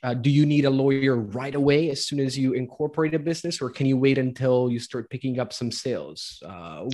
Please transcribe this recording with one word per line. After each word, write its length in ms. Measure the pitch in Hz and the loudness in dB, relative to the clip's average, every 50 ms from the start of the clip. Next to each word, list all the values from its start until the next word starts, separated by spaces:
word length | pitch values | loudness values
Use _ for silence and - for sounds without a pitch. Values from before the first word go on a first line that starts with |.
| - | -6
uh, 100 | 127 123 | -4 -4
do 160 | 123 117 143 | 0 2 4
you 160 | 139 147 151 | 4 6 4
need 200 | 147 151 147 139 | 4 4 4 4
a 40 | 139 | 4
lawyer 460 | 135 135 135 139 135 135 135 135 131 | 2 4 4 2 2 4 2 2 2
right 400 | 117 107 104 101 123 131 139 139 | 2 0 -4 -6 -6 -6 -4 -2
away 340 | 143 139 143 143 147 165 160 | 2 4 4 4 4 4 0
as 160 | 135 - - | -2 -4 -4
soon 140 | - 147 143 | -4 -2 -2
as 180 | 139 131 123 139 | -2 -2 0 0
you 160 | 131 131 127 | 0 0 0
incorporate 640 | 131 127 123 - - 151 151 151 160 160 156 156 | 0 -2 -6 -4 -4 -4 -4 0 0 0 0 0
a 40 | 156 | -2
business, 400 | 147 170 165 165 - 170 165 - | -2 -2 -4 -4 -4 -6 -6 -4
or 120 | 135 123 | -6 -8
can 160 | - - 139 135 | -4 0 2 2
you 100 | 135 127 | 4 4
wait 220 | 131 135 135 135 | 4 4 4 4
until 500 | 131 127 123 - 131 131 127 123 127 127 | 2 0 -2 0 2 2 4 4 4 2
you 100 | 120 120 | 0 -2
start 300 | 117 - - 123 113 - | -4 -6 -8 -10 -8 -8
picking 300 | - 127 - 131 123 127 | -10 -6 -4 -4 -2 -2
up 120 | 123 - | -4 -6
some 200 | - - 123 117 | -6 -6 -6 -6
sales? 720 | 110 - - 131 117 87 73 71 80 - - - - - - | -6 -6 -6 -6 -6 -6 -6 -10 -12 -14 -14 -14 -14 -16 -18
Uh, 360 | 82 98 87 87 82 80 76 90 131 | -16 -16 -14 -14 -14 -12 -10 -8 -4